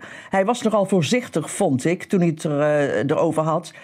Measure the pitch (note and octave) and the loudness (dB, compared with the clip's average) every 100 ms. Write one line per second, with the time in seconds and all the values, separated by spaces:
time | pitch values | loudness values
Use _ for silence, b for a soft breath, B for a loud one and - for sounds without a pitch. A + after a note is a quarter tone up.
0 | B B B G3 G3 A#3+ A3 G#3+ F#3+ F#3+ | B B B 0 2 0 0 0 2 2
1 | C#3 B3 B3 E3 D3+ - F#3+ C3 D#3+ F3+ | 2 0 -2 -4 -4 -2 0 2 0 -2
2 | - G3+ E3+ D#3 E3 D3 D3+ D3+ C#3 C#2 | -2 0 2 0 -2 0 2 2 0 0
3 | C#3 D#3 E3 D#3 D#3 D#3+ - B | 0 2 0 0 0 -2 -4 B